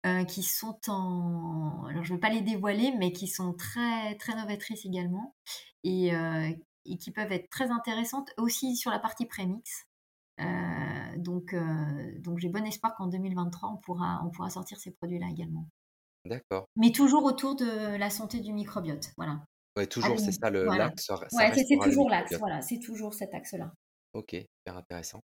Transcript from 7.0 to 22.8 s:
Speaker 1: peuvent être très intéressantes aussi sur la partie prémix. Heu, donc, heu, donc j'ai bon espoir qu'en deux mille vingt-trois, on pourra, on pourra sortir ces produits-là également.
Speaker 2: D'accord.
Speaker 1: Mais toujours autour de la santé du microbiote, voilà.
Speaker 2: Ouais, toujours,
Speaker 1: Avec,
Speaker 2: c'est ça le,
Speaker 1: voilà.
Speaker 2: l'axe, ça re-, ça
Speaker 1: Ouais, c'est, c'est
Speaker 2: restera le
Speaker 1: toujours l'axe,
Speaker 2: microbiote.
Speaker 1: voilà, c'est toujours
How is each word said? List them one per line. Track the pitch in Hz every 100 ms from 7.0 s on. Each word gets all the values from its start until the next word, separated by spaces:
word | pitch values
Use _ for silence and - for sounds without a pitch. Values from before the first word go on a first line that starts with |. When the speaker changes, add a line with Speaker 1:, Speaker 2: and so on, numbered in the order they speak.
| -
Speaker 1:
peuvent | - 202
être | 185 -
très | - 254
intéressantes | 233 240 220 233 269 277 -
aussi | 233 - 262 240
sur | 247
la | 208
partie | 208 - 240
prémix. | - 185 202 - - - _ _ _ _ -
Heu, | 175 180 175 - - - - -
donc, | 175 180 175
heu, | 175 165 156 151 143 127 -
donc | 175 170
j'ai | 175
bon | 196 214
espoir | 214 226 -
qu'en | 185
deux | 185
mille | 190 180
vingt-trois, | 175 175 202
on | 208
pourra, | - 175 180 175 170
on |
pourra | 165 180
sortir | 185 180 190
ces | -
produits-là | - 175 175 175
également. | 165 165 160 160 _ _ _ _ _ 90
Speaker 2:
D'accord. | 123 _ 95 95 -
Speaker 1:
Mais | 226
toujours | 226 277 294 277
autour | 262 269 277
de | 240 220 214 202
la | 202
santé | 202 214 240
du | 208
microbiote, | 208 202 208 165 143 - -
voilà. | 160 147 - _ _ -
Speaker 2:
Ouais, | 101
toujours, | - 113 113
Speaker 1:
Avec, |
Speaker 2:
c'est | 104
ça | - 110
le, | 98 92
Speaker 1:
voilà. |
Speaker 2:
l'axe, | - 165 - -
ça | 196
re-, | -
ça | 240 214
Speaker 1:
Ouais, |
c'est, | 269 262
c'est | 277
Speaker 2:
restera | 294
le | 262
Speaker 1:
toujours | 254
l'axe, | 185 - 170
Speaker 2:
microbiote. |
Speaker 1:
voilà, | 208 156
c'est | -
toujours | 233